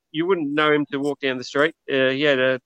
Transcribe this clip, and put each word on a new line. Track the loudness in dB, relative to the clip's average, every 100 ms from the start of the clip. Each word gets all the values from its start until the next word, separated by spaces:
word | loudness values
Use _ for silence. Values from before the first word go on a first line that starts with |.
| _
you | -6
wouldn't | -2 -2 0
know | 0 2
him | 2 0
to | -4
walk | -4 -4
down | -4 -4
the |
street. | -4 0 0 -2 -4
Uh, | 0 0
he | 2
had, | 0 2
uh, | 2 -2